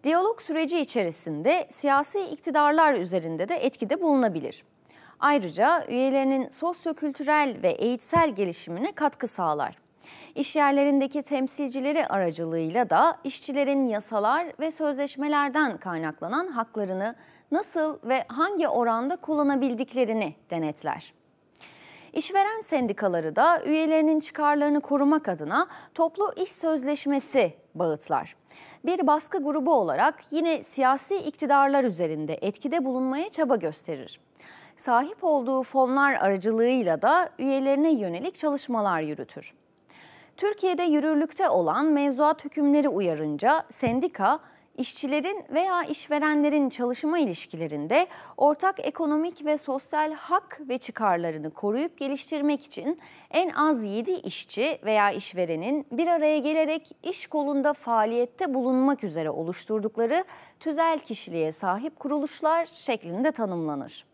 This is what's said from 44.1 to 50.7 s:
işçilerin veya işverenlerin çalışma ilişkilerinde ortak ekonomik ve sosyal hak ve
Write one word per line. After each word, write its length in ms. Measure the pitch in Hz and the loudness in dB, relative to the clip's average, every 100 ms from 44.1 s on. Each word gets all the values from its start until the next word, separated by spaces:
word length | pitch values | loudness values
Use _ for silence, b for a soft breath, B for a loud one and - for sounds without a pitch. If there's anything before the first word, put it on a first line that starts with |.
| - 196 302 b b b - | 0 0 0 b b b -8
işçilerin 680 | 254 - 277 294 311 403 - | -8 -6 -4 -2 -2 -6 -4
veya 300 | 285 381 359 | -2 0 0
işverenlerin 840 | 339 302 - 294 302 302 294 294 269 | -2 -6 -4 0 2 2 4 2 0
çalışma 500 | - 247 247 302 339 | -2 -4 -2 -2 0
ilişkilerinde 880 | 269 170 - 165 160 147 151 269 349 B B B | 0 -2 -8 -6 -6 -4 0 2 2 B B B
ortak 500 | 285 294 381 381 - | 2 2 -2 -2 -6
ekonomik 580 | - 320 302 330 349 294 | -4 -2 0 -2 -6 -4
ve 120 | 302 | -4
sosyal 560 | 294 269 - 302 311 | -2 -6 -4 -2 -2
hak 460 | 311 - 359 - - | -4 -2 -2 -2 -16
ve 80 | 277 | -6